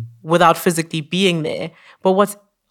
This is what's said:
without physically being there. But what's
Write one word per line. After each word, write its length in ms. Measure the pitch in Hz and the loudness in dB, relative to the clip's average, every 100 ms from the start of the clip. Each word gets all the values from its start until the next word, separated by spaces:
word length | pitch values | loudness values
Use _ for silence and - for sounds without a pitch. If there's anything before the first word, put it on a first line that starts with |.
| 117 - | -10 -12
without 340 | 160 170 170 165 | -2 4 4 4
physically 460 | 185 165 160 160 | 0 -2 -4 -6
being 400 | 147 175 190 170 | -6 0 0 0
there. 300 | 151 78 165 _ - _ | -4 -6 -10 _ -20 _
But 80 | 190 | 0
what's 260 | 185 202 - _ _ _ | 2 0 -2 _ _ _